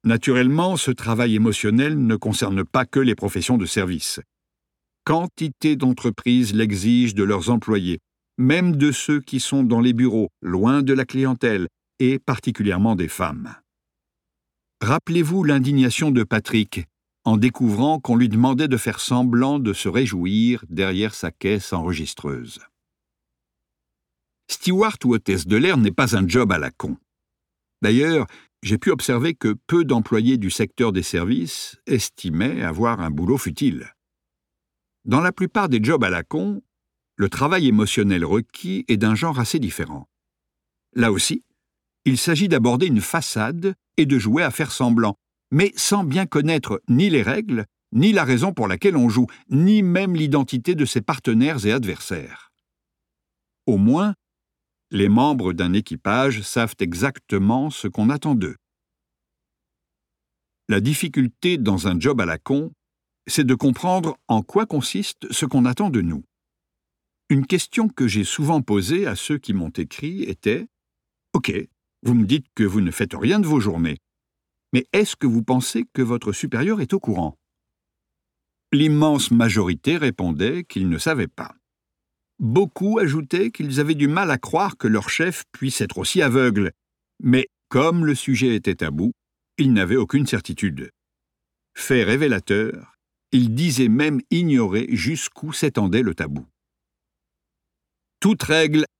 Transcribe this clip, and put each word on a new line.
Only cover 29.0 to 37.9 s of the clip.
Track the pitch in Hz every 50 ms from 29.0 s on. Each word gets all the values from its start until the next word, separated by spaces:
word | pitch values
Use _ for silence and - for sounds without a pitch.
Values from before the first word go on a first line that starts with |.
| - - 127 117 131 170 165
que | _ - 110 107 - _
peu | - 170 175 170
d'employés | 131 135 117 107 - 117 110 110 123 131
du | 120 101 92
secteur | - - 110 92 _ - 120 113 95
des | 92 87
services | - - 82 85 98 127 85 170 160 - - - - - _ _
estimaient | - 143 110 - - _ - - 90 76 82 104 135 - -
avoir | 113 85 76 90 113 117 117 95
un | 85 80
boulot | 73 73 87 85 135
futile. | 135 - 92 73 - 147 127 82 64 - - _ _ _ _ _ _ _ _ _ _ _ _ _ _ _ _ _ _ _ _ _ _ _
Dans | 117 110 143
la | 170 180 180
plupart | - 185 160 _ 220 196
des | 165 127 110 107
jobs | 127 127 135 113
à | 92
la | 90 85 85
con, | _ - 156 185 208 202 202 _ _ _ _ _ _ _ _ _ _ _
le | - 101
travail | 95 - - 135 151 185 185 156
émotionnel | 127 107 107 107 98